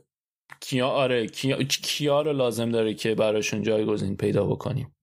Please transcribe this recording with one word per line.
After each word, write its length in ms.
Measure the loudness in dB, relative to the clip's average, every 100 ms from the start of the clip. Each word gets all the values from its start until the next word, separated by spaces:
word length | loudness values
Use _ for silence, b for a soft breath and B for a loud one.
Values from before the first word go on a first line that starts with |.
| _ _ _ _ -20 -16
کیا، 280 | -4 -2 0
آره، 380 | 2 2 2 -2
کیا... 360 | -2 -2 0
کیا 600 | -2 -2 -4 -2 2 2
رو 100 | 2
لازم 380 | 2 0 0 0
داره 240 | 0 0
که 200 | 0 0
براشون 480 | 2 2 2 0 -2
جایگزین 540 | 0 2 2 0 -2 -2
پیدا 300 | 0 2 2
بکنیم. 500 | -2 -4 -4 -6 _